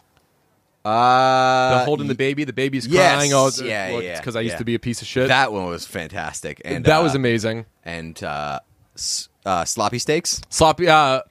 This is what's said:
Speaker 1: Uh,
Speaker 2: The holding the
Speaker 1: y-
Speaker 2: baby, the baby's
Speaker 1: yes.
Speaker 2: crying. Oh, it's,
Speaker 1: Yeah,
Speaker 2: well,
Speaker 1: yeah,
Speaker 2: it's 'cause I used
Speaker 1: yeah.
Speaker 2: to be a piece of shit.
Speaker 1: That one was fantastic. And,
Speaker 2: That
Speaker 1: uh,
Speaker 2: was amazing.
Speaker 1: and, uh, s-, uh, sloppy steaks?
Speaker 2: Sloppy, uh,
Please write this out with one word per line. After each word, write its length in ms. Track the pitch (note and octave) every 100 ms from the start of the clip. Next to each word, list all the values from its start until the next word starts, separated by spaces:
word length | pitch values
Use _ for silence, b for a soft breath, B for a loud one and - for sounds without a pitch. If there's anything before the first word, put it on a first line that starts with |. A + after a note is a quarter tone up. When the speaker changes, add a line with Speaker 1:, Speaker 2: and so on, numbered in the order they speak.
| _ _ _ _ _ _ _ _
Speaker 1:
Uh, 920 | G#2 A2+ B2 B2+ C3 C3 C3 C3 B2+ B2+
Speaker 2:
The 40 |
holding 220 | B2+ D3 C#3+
the 80 |
Speaker 1:
y- 20 | B2+
Speaker 2:
baby, 280 | C3+ C#3+
the 80 | C#3+
baby's 340 | A#2+ C3+ C3+ A#2
Speaker 1:
yes. 280 | F3+ F3+
Speaker 2:
crying. 180 | C#3 C#3+
Oh, 140 | C#3 C3+
it's, 120 | B2+
Speaker 1:
Yeah, 320 | A#2+ G#2+ F#2+
Speaker 2:
well, 100 | A#2
Speaker 1:
yeah, 100 | F2+
Speaker 2:
it's 80 | E2
'cause 160 | B2 A2+
I 40 |
used 140 | A#2
Speaker 1:
yeah. 40 | E2+
Speaker 2:
to 60 |
be 100 | A#2
a 40 | A#2
piece 240 | B2 A#2
of 60 | A2+
shit. 200 | B2+ C3
Speaker 1:
That 240 | C3+ C3+
one 140 | G#2 F2+
was 200 | E2+ -
fantastic. 760 | G2 D#2 F2 D#2 - D#2 D2
And, 200 | - F2
Speaker 2:
That 160 | C3 D#3
Speaker 1:
uh, 20 |
Speaker 2:
was 120 | E3
amazing. 520 | C3+ B2 A#2 A2 A2+ A2 _
Speaker 1:
and, 380 | E2 E2+ E2 E2
uh, 360 | F2+ D2 D2 C#2 - _ _ -
s-, 320 | - - - _
uh, 200 | G2 F2+
sloppy 340 | D#2+ A#2 G#2 A#2+
steaks? 420 | - D#3 - - -
Speaker 2:
Sloppy, 400 | - D#3+ D3+ E3+
uh, 340 | D#3 C#3+ C3 -